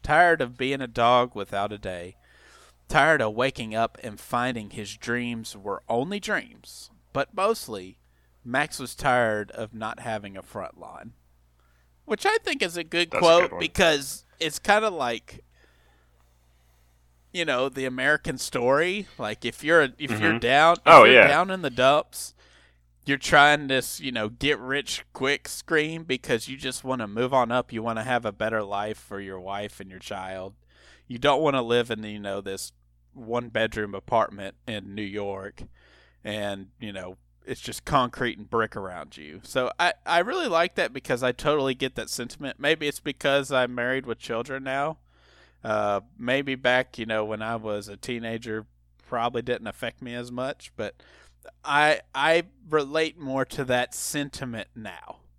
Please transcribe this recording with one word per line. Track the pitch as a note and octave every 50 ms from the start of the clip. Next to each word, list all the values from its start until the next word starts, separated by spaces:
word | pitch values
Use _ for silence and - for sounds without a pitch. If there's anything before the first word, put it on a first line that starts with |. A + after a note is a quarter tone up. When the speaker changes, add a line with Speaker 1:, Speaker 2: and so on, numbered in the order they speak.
Speaker 1:
Tired | - - D3+ D#3+ F3+ F3 E3 D#3
of | C3+ A#2+ B2
being | - C3 C3 C#3 C#3
a | C3 A#2
dog | A2+ A#2+ A#2 A#2 B2 B2 B2 A#2+ -
without | G#2 G2 - - G2 G2+ G#2
a | G#2 G2+
day. | - G2 F#2 F2 F2 F#2 - _ _ _ _ _ - - - - - - _ _ _ _
Tired | - D#3 C#3 D#3 D#3+ C#3+
of | A#2+ G#2+ G#2+
waking | A2+ B2+ C3+ - - A#2+ A2 G#2+
up | A2 A2+ A2+ _ -
and | - A#2 G#2 F#2+
finding | - - - A#2+ A#2+ B2+ B2+ A#2 G#2 G2+
his | - A2+ G#2 G2 -
dreams | - - A#2 A#2+ A#2+ A#2+ A#2+ A#2+ A2+ A2 - -
were | G#2 G2 G#2 G2 - _ -
only | A2+ A#2+ C3+ F3 G3+ G#3
dreams. | - - - D#3 - - - - - - - - - - _ _ _ _
But | _ C3+ C#3 _ -
mostly, | - F#3+ G#3+ A3+ - - - A2 G2 F#2 F#2 G#2 _ _ _ _ _ _ _ _ _ _
Max | A#2+ A#2+ C3+ D3 D3+ - -
was | C3+ A#2+ -
tired | - - C#3+ B2 B2 A#2+ A2 G#2+ G#2+ G#2 G2
of | - - A2+ G#2+ A#2
not | A2 A2 A2 A2+ A2+
having | - A#2+ A2+ G#2+ G2+ G2+ G2
a | F#2+
front | F#2 - - A2 F#2 - - -
line." | E2+ - F2+ - - A#2 - _ _ _ _ _ _ _ _ _ _ _ _ _ _ _ _ _ _
Which | - A3+ - -
I | G4 G#4+ A4+
think | - G4 D#4 G3+
is | G3+ F3 E3
a | F3
good | E3 D#3+ - E3+ F3 E3
Speaker 2:
That's | - - F3
a | E3
Speaker 1:
quote | E3 F3
Speaker 2:
good | F3 E3+
one. | - F3
Speaker 1:
because | F3 E3 - - F#3 E3 D3+ C#3+ C#3 C3+ - - _ _ _ _
it's | D#3+ D#3 D3 -
kinda | _ - G3+ G#3+ A3 A3
like, | F#3 D#3+ C3 A#2+ A#2 A2 _ - - - _ _ _ _ _ _ _ _ _ _ _ _ _ _ _ _ _ _ _ _ _ _ _ _ _ _ _ _ _ _ _ _ _ _ _ _ _ _
you | - F3+ E3+
know, | D3+ C3+ B2 C3 C#3
the | B2+ C3+ C3
American | C3 B2+ B2+ C3 C#3+ D3+ D3 - F3+ C#3 B2+
story. | - - - B2+ A#2+ B2 C3+ D3 E3 F3+ F#3+ G#3 F#3+ - -
Like, | - B2 G#2+ A2 - -
if | A#2 - -
you're, | - D3 E3 E3 D3 C3 A#2+ _
if | D3+ B2+ A#2 G#2+
you're | G#2 G2+
Speaker 2:
Mm-hmm. | G#2+
Speaker 1:
down, | A#2+ A#2 A#2 C3+ C#3+ D#3 E3 F3 E3+
if | _
Speaker 2:
Oh, | D3 E3 C#3+ A2+
Speaker 1:
you're | A2+ C3
Speaker 2:
yeah. | A#2+ G2+ E2
Speaker 1:
down | C#3+ D#3 F3+ F#3+
in | F#3+ F#3
the | E3+ C#3+
dumps, | B2 B2 B2+ C3+ C#3+ D3+ - _ - - - - _ _ _ _ _ _ _ _ _ _ _ _ _ _ _
you're | - C#3 C3
trying | - - E3+ D3 C#3+ D3 D3 D3 D3 C3+
to, | C3+ C3 A#2+ - - -
you | D#3 C3+
know, | B2 A#2 G#2+ G#2+
get | A#2+ - C#3 C#3+ D3 G2+
rich | B2 B2+ C3+ C#3+ C#3 - - - - _
quick | _ - C3 C3+ C#3+ - _
scheme | - - - - - E3+ D#3 D3+ D#3 E3 E3
because | E3 E3+ F3 E3+ - - C3 A2+ - -
you | C3
just | C3+ C3+ C3 B2+ -
wanna | - C3 C3 B2 A2
move | G#2 G2+ A2+ B2 B2+
on | C#3 C3 A#2+ A2+
up. | A#2+ B2+ A#2+ -
You | A#2+ A2+ A2
wanna | A#2 A2+ A2
have | A2 B2+ B2 A#2 A2+
a | G#2+
better | G2 _ G#2+ A2 A2+ A2 G#2
life | G2 G2+ G2+ G#2 G#2+ G#2+ -
for | - - G#2 G2
your | G2+ F#2+ F#2+ F#2
wife | F2+ F#2+ G2 G2+ G#2 G#2 - -
and | G2 F#2
your | F2+ F#2
child. | - - G#2 F#2+ F#2 F#2+ F#2+ F#2+ F#2 G2 G2+ _ _ _ _ _ - - - _ _
You | _ B2 A#2
don't | B2 C#3+ C#3 C3
wanna | D#3+ D3 C#3 C3+
live | A#2+ A2+ A#2+ A#2+ A#2 A#2
in, | A2+ A2
you | G#2+ G#2 G#2 G#2+
know, | G2+ G2+ G2 G2+
this | G2 G2 F#2+ G2 - - _ _ _ _ _ _ _ _ _
one-bedroom | C#3 A#2+ A2 A#2 A#2+ B2 A#2+ A2 A2 A2 A2 - A2 G#2+ G2+ G2
apartment | G2 _ - - A2+ G#2+ - G2+ G2+ G2 G2 - _ _
in | - A2 G#2 F#2+ G2+ G2
New | G#2
York | G#2+ G2 G2 G#2 G2+ G2+ G2 F#2+ F#2+ G2+ - - - - - _ _ _ - - _ _ _ _ _
and, | G#2+ G#2 G#2+ G#2 G2+ G2+ G2 F#2+ F#2 _ _
you | A2+ G#2+
know, | G2 F#2+ F2+ F#2 F#2 _ _ _ _ _ _
it's | - - -
just | - - G#2+ - _
concrete | - D#3 C#3 B2 A#2+ - - C3 A#2+ - G2
and | G#2 -
brick | - A2+ A2 G#2+ -
around | A2 G2 F#2 F2+ F2 C#2+ C#2+ -
you. | - D2+ D2 D2+ G2
So | - - - C3+ B2+ A#2+ - -
I, | F3 F3 - _ _
I | - E3 E3+
really | F3+ A3 D#4 F#4 E4+
like | B3 F3 E3 E3+ F#3 _
that | - F3 -
because | B2 C#3 _ - C3+ A#2
I | C3 B2+
totally | B2 - - D3+ D3+ D3+ C3+ C3+ C3
get | B2+ C3+ C3 _
that | - A2 -
sentiment. | - - A#2+ A#2 - - D3 C3+ - -
Maybe | C#3+ C#3+ D#3+ D#3 D3+
it's | D3 C3+ -
because | _ D#3 C3+ _ - C#3+ C#3 C#3+ C3+ C3+
I'm | C#3+ C3 B2+ B2 B2
married | B2 A#2+ B2 C3 C3+ C3+
with | B2 A2+ -
children | - - A#2 A2+ A#2 C3 C3+ C3+
now. | C3+ C3+ C3 C#3 C#3+ D#3 D#3 _ _ _ _ _ _ _ _ _ - _ _ _ -
Uh, | A2+ G#2+ G#2+ G#2 G#2 G2+ G2 G2 _ _ -
maybe | A#2+ A#2+ B2+ C#3 C#3+ C#3 C3+
back, | B2+ C3 B2 B2 B2+ C3 - - -
you | A2+
know, | A2 A2 A2 G#2+
when | G#2+ G#2+ G#2+
I | A2 A2 A#2
was | A2+ A2 A2 G#2 G#2 G2+ G#2
a | G2+
teenager, | G2+ - - B2 A#2 A2+ A2+ A2+ A2+ A#2+ A#2 A2 A2 A2 _ _ _ _ _ _ _ _ -
probably | - A#2 A#2 A#2+ B2 A#2+
didn't | A#2 B2+ B2 G#2+ -
affect | G#2 - - - A#2 - _
me | C3 B2 A#2+
as | B2 A#2+ A#2+
much, | B2 B2 B2+ C3+ D3+ _ - - _
but | - A2 G2+ - _ - - - - - - _ _ _ - _ _ -
I, | D3 C#3+ D3 D3+ D3+ D3+ G2+ - _ -
I | C3+ C#3+ D#3+ E3 E3+ E3+ F#3 _ _ - D#3
relate | D3+ D#3 C#3+ C3+ D3 D#3+ D#3+ D#3+ - F3+
more | C#3+ C3+ C3+ C3+ C3
to | - - - C3+
that | B2+ B2+ B2 B2 - -
sentiment | - - - - D3 C#3+ C#3+ - - C#3 B2 A#2 A2 G2 _ _
now. | A#2 A2 G2+ F2 D2 - - - _ _ - _